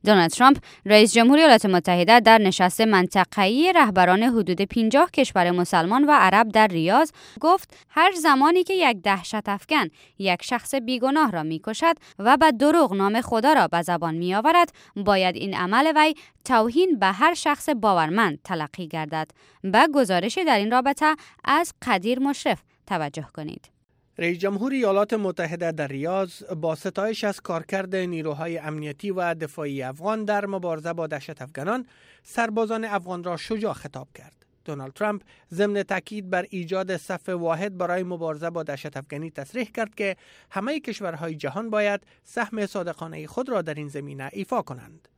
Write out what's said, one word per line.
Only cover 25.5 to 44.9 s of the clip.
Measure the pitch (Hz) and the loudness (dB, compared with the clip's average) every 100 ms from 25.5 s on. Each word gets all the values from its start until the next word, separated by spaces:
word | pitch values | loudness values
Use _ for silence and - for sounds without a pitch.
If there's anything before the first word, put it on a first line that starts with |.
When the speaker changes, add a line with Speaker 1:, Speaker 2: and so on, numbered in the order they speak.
| 170 170 | -4 -6
Speaker 2:
در | 160 143 | -6 -8
ریاض | 135 156 190 190 - | -6 -4 -4 -6 -10
با | 208 175 160 | -14 -8 -6
ستایش | 160 190 190 208 214 | -6 -8 -6 -6 -4
از | 208 196 | -6 -6
کارکرد | - 165 - 190 190 190 | -8 -8 -6 -8 -6 -6
نیروهای | 180 165 156 147 165 165 | -6 -6 -8 -8 -8 -8
امنیتی | 151 156 151 143 202 | -10 -10 -12 -10 -8
و | 185 175 | -4 -4
دفاعی | 165 156 - 147 139 | -4 -8 -10 -10 -8
افغان | 131 139 185 220 | -10 -8 -6 -6
در | 214 202 202 | -2 -4 -4
مبارزه | 196 175 160 160 | -6 -6 -6 -8
با | 170 160 | -8 -8
دهشت | 151 - 156 | -8 -12 -16
افغانان، | 131 147 156 247 247 _ _ _ | -16 -10 -6 -6 -8 _ _ _
سربازان | _ - 226 220 220 226 | _ -6 -4 -4 -4 -4
افغان | 220 202 180 180 | -6 -6 -6 -10
را | 175 170 | -8 -8
شجاع | - 220 208 | -8 -6 -6
خطاب | - 147 131 135 | -8 -12 -18 -18
کرد. | - - _ _ _ | -20 -20 _ _ _
دونالد | - 143 135 | -14 -12 -12
ترامپ | - 208 208 _ _ _ | -6 -6 -6 _ _ _
ضمن | 170 208 202 | -4 -2 -2
تاکید | 196 185 - 214 185 | -4 -6 -6 -14 -6
بر | 180 180 | -6 -4
ایجاد | 190 165 185 190 175 | -10 -6 -6 -4 -8
صف | - 180 - | -8 -10 -8
واحد | 180 170 160 202 185 | -6 -4 -4 -6 -6
برای | 175 180 | -4 -4
مبارزه | 180 175 160 151 170 | -6 -6 -8 -6 -8
با | 170 | -8
دهشت | 156 139 151 139 | -8 -10 -12 -14
افغانی | 139 143 160 | -12 -12 -12
تصریح | 147 135 240 | -14 -12 -10
کرد | 240 - 214 | -10 -8 -10
که | - 202 185 _ _ _ | -6 -8 -8 _ _ _
همه | 190 214 302 | -10 -8 -8
کشورهای | 285 208 190 160 165 | -10 -10 -10 -8 -10
جهان | 156 139 180 226 | -8 -8 -8 -6
باید | 208 208 202 _ _ | -2 -2 -4 _ _
سهم | _ - 214 220 202 | _ -8 -8 -6 -6
صادقانه | 208 170 165 165 160 156 | -6 -10 -10 -14 -14 -12
خود | - 262 | -10 -6
را | 220 | -6
در | 160 | -6
این | 151 147 | -10 -10
زمینه | 143 143 139 135 | -12 -14 -14 -14
ایفا | 202 190 247 | -12 -6 -6
کنند. | 165 127 117 | -6 -14 -16